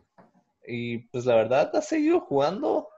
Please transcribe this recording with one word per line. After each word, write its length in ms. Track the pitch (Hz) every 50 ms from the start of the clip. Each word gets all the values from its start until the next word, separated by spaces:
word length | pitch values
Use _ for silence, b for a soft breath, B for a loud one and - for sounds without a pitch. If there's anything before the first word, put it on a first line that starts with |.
| _ _ _ - - _ _ _ _ _ _ _ _
Y, 440 | - 120 120 120 120 117 120 120 _
pues, 160 | - 123 120
la 100 | 127 117
verdad, 340 | 113 110 110 127 143 170 - -
ha 60 | 311
seguido 400 | 302 - 320 320 294 311 349 359
jugando 680 | - - 139 139 139 156 185 226 311 330 311 311 302 - _